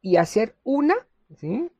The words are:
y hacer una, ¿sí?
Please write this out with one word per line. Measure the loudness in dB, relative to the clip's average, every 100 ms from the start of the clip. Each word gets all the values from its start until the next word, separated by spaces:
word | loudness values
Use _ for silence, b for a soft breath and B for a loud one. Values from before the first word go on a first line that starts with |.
y | 0 2
hacer | 2 0 -2 _
una, | -4 0 2 0 -2 _ _ -14
¿sí? | -8 -6 -6 _